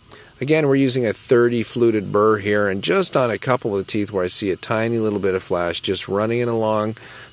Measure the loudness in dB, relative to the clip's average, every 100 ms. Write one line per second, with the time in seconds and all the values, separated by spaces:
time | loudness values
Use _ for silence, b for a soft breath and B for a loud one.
0 | -20 B B B 0 2 4 4 2 2
1 | -2 -4 2 4 4 2 -4 2 2 2
2 | 0 2 4 2 2 0 0 -2 0 0
3 | 2 0 0 -2 -2 -2 0 -2 -2 -2
4 | -2 -2 -2 -2 -2 -4 -2 -2 0 0
5 | 0 0 0 -2 -2 -2 -2 -4 -4 -4
6 | -2 -2 0 -2 -2 -2 0 0 -2 -6
7 | B B B